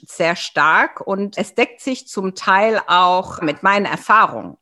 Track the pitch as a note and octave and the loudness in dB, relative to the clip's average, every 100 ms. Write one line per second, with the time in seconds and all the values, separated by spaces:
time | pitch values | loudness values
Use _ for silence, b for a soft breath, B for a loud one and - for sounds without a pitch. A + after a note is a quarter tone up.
0 | - - E3+ F3 - - D3+ F3+ C4 - | -14 -4 -2 -2 -4 0 2 2 0 -4
1 | - G3 G3+ - - - - - - B3+ | -8 -6 -6 -6 -6 -2 -4 -4 -8 -8
2 | - - F#3+ F#3 - F#3+ A3 G#3+ - F3+ | -8 -8 -8 -4 0 2 2 0 0 2
3 | F3+ F3+ F#3 - D#3+ D3 F#3+ G3+ F3 D3 | 4 2 -2 -4 -4 0 0 2 0 -4
4 | - A3 G3 A#2 F2 - | 2 4 4 -2 -12 -14